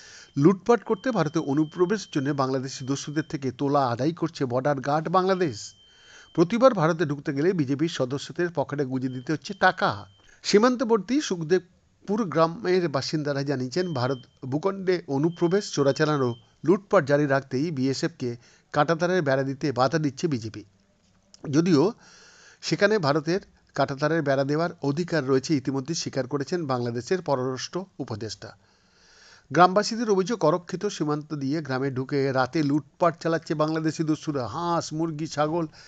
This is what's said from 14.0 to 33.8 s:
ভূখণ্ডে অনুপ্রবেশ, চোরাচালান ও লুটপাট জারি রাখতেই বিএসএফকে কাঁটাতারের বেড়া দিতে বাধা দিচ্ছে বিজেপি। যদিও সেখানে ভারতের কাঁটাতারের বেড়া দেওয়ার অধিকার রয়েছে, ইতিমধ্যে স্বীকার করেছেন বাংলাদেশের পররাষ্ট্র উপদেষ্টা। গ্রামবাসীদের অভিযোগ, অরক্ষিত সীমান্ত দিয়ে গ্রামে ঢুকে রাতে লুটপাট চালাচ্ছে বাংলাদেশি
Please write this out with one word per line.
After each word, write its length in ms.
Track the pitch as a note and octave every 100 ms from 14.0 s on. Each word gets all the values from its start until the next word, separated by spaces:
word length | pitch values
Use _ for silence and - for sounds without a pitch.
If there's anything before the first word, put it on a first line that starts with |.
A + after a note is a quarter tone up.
| B2+ C3+ - - C3
ভূখণ্ডে 560 | D3 F#3+ G3 F3+ F3 F3
অনুপ্রবেশ, 640 | C3+ E3 E3+ E3+ G3 G#3
চোরাচালান 500 | - C#3 C3+ D3+ D3
ও 140 | C3 D3+ _ _ C#3+
লুটপাট 400 | F#3+ - G3+ C3
জারি 220 | D3 D3
রাখতেই 440 | C3+ C3+ B2+ E3
বিএসএফকে 640 | C#3+ C3 C3 E3 - B2 A#2 - _ _
কাঁটাতারের 500 | D3 D3 E3 F3 F#3
বেড়া 220 | C#3 C3+
দিতে 280 | C3+ C3+ D3+
বাধা 260 | A#2+ C3 D#3+
দিচ্ছে 300 | D3+ - F3
বিজেপি। 360 | B2+ A2 G#2 - _ _ _ _ _ _ _ E3
যদিও 440 | C#3 F3 D3 F3+ - - - - - - -
সেখানে 380 | - E3 G3+ G#3+
ভারতের 400 | C#3+ D3+ D3 F#3+ - _ _ -
কাঁটাতারের 460 | C#3 C3+ D3+ E3
বেড়া 220 | C#3+ C3+
দেওয়ার 260 | C#3 D3+ E3+ E3+
অধিকার 440 | C#3 D3 F3 E3 C3
রয়েছে, 280 | C3+ C3 D3
ইতিমধ্যে 400 | C3 C3+ C3 E3
স্বীকার 320 | - C3+ B2+
করেছেন 400 | C#3+ C#3 F3+ D3
বাংলাদেশের 540 | B2+ A#2+ A#2+ A#2 F#3
পররাষ্ট্র 640 | E3+ C3+ B2+ B2+ - F3 F#3+ -
উপদেষ্টা। 560 | B2+ G#2 A2 - G#2 - _ _ _ _ _ - - - -
গ্রামবাসীদের 580 | C#3 F3+ F#3+ G#3 A3+ A3+
অভিযোগ, 360 | F#3+ F#3 A#3 D3+
অরক্ষিত 400 | F3+ F3 F3 G#3
সীমান্ত 480 | - D3+ D3+ D3+
দিয়ে 280 | D3+ C3+ D#3
গ্রামে 300 | C#3 C3 C#3
ঢুকে 400 | B2+ C3 C#3+ C#3
রাতে 320 | C3 B2+ E3
লুটপাট 580 | D3 D3 - - E3+ -
চালাচ্ছে 300 | E3 E3 -
বাংলাদেশি 500 | D#3 D#3 D#3+